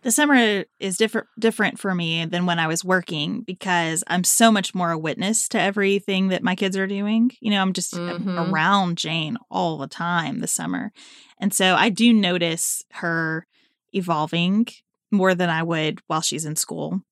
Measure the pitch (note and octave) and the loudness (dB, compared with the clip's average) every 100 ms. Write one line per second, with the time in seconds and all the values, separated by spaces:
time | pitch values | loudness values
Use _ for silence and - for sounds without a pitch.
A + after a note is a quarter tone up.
0 | B3+ B3+ D4 C4 A3+ G3 - _ F#3+ F3+ | 0 2 4 4 4 0 -6 _ -6 -2
1 | A3 A3+ - - A3+ A3 G3+ - G3 F3+ | 0 -2 -8 -2 -2 2 -2 -2 -4 -2
2 | E3 E3 E3 F3 F3+ E3+ D#3+ E3+ F3+ F#3 | -2 -2 -2 0 0 0 0 -2 0 0
3 | E3+ D#3 D#3 G#3+ - F#3 G3 F3 E3 D#3+ | 0 -4 -4 -4 -8 -8 0 0 2 -2
4 | - F3+ F3 - A3+ G#3 F#3 F#3 F3 D#3+ | -2 0 2 6 6 6 0 -4 -2 -2
5 | D#3 C3+ F#3+ A3+ - G#3+ F#3+ G3+ G3 G3 | -4 -2 -2 -2 -2 0 0 0 0 0
6 | G3 F#3+ F#3+ F#3 F3+ F#3 F#3+ F#3+ F#3+ G3 | 0 0 2 2 0 0 -2 -2 -4 -2
7 | G#3 A3 B3 - A3+ G3+ F#3+ F3+ - F3 | 0 2 2 0 -2 0 0 -2 -6 -6
8 | F3 F3 F#3+ F3 E3+ D#3 E3 G3+ F3+ E3+ | -6 -6 -4 -2 0 2 4 4 2 -2
9 | D#3+ E3 D#3 D#3 _ F#3 F3 D#3+ D#3+ - | -4 -4 -4 -6 _ -2 -2 -2 -8 -6
10 | E3+ F3 D#3+ - E3 - E3 F3 G#3+ - | -2 -2 -2 -6 -4 -4 -4 -6 -8 -14
11 | - - - _ G3+ - F#3 F3 A3 F#3 | -20 -20 -20 _ -2 2 2 4 2 4
12 | A#3 A3+ F#3 F3+ E3+ E3 - - - - | 6 6 4 0 0 -2 -4 -6 -10 -8
13 | E3+ E3 D#3+ D#3+ - _ _ _ _ G3 | -2 -2 -2 -4 -8 _ _ _ _ -4
14 | F3 D#3+ D#3 E3+ F3 G#3 A#3 - _ _ | 0 0 0 0 2 2 0 -4 _ _
15 | _ G3+ F#3 F3+ F3 D#3+ E3 D#3+ D#3 - | _ 2 4 4 2 0 0 0 -2 -4
16 | - D#3+ - D3+ D#3 D#3 - D#3+ D3+ F#3 | -4 -2 -2 -4 -6 -6 -6 -6 -4 -6
17 | _ | _